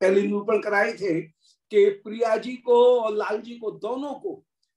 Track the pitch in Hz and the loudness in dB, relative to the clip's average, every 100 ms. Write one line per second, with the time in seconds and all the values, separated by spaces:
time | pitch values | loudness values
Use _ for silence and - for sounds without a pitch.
0 | 190 196 202 202 208 214 208 202 165 170 | 2 2 0 -4 -2 -2 0 0 -2 -2
1 | 190 165 160 _ _ _ - 208 202 196 | -4 -4 -6 _ _ _ -2 4 4 2
2 | 214 220 226 220 247 254 247 240 247 247 | -10 -4 0 -2 -4 -6 2 6 6 4
3 | 220 214 190 214 233 240 214 165 214 262 | 2 -2 -4 -6 -8 -10 -10 -8 -8 -6
4 | 285 262 - - _ _ _ | -8 -8 -10 -12 _ _ _